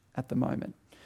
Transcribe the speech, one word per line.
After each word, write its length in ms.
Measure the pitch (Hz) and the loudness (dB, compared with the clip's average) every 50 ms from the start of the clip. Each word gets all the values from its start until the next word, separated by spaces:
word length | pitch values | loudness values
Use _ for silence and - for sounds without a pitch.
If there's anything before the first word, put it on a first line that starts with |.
| _ _ - | _ _ -6
at 140 | - - - | -6 -4 0
the 60 | - | 2
moment. 400 | - - - - 220 - - - _ _ _ - - - | 2 2 2 0 -2 -4 -6 -10 _ _ _ -20 -20 -20